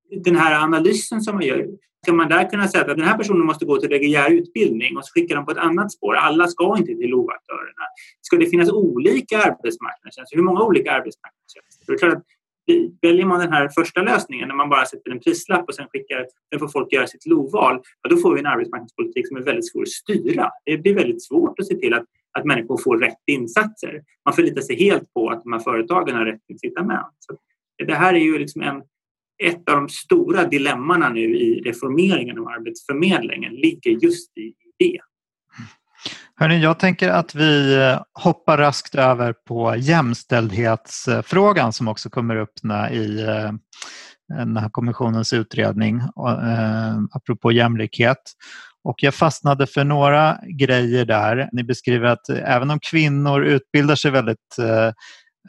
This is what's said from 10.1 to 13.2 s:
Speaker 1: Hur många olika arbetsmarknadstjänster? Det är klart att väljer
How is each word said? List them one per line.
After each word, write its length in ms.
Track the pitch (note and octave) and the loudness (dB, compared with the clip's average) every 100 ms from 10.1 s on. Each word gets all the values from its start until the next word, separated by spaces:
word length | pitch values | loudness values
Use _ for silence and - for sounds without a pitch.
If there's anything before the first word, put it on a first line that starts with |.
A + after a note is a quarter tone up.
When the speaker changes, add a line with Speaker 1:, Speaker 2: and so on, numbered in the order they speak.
| - B2+ D#3 | -20 -6 0
Speaker 1:
Hur 60 | |
många 180 | F#3 F#3 | 2 2
olika 300 | A3+ F3 D3 | 2 2 2
arbetsmarknadstjänster? 960 | C3+ - - - _ _ - _ _ - | -4 -4 -14 -20 _ _ -20 _ _ -6
Det 60 | |
är 40 | C3+ | 0
klart 160 | E3+ | 2
att 100 | D3 _ _ _ _ - E3+ E3+ - | 0 _ _ _ _ 2 2 2 0
väljer 240 | E3+ F3+ | 4 4